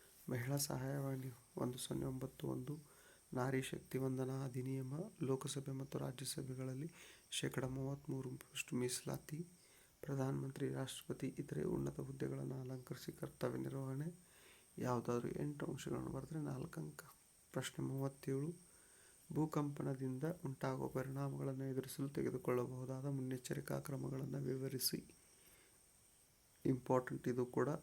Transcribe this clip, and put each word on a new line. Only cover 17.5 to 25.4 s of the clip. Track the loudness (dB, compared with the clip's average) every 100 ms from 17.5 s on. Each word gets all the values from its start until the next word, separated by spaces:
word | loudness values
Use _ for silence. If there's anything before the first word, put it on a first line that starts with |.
ಪ್ರಶ್ನೆ | -4 -2 -2 0
ಮೂವತ್ತೇಳು, | 2 0 -2 0 0 0 -4 -12 -20 -20 -20 -20 -20 -2
ಭೂಕಂಪನದಿಂದ | 2 4 4 2 2 0 2 0 0 0 0 -4
ಉಂಟಾಗುವ | 0 0 2 2
ಪರಿಣಾಮಗಳನ್ನು | 0 0 0 0 0 0 0 0
ಎದುರಿಸಲು | 0 0 -2 0
ತೆಗೆದುಕೊಳ್ಳಬಹುದಾದ | 2 2 2 4 4 2 -2 -4 -2 0
ಮುನ್ನೆಚ್ಚರಿಕಾ | 0 0 -2 -2 -2 0 -2
ಕ್ರಮಗಳನ್ನು | 0 -2 0 -2 0 0
ವಿವರಿಸಿ. | 0 0 0 0 0 0 -6 -18 -20 -20